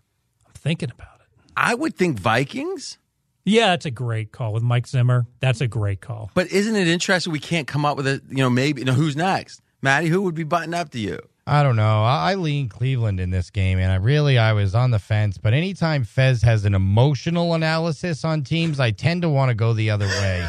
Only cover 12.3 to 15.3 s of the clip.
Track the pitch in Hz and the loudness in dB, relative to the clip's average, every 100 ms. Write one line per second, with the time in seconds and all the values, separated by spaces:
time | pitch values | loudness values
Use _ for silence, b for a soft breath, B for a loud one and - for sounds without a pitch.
12.3 | 196 165 143 131 - 127 131 113 92 90 | -2 -2 -2 -4 -4 -2 0 -2 -2 -2
13.3 | 92 87 - 95 92 92 95 107 147 147 | -2 -2 -2 0 2 2 2 2 2 4
14.3 | 127 110 107 101 107 127 110 - 107 107 | 4 4 2 2 2 2 0 0 0 0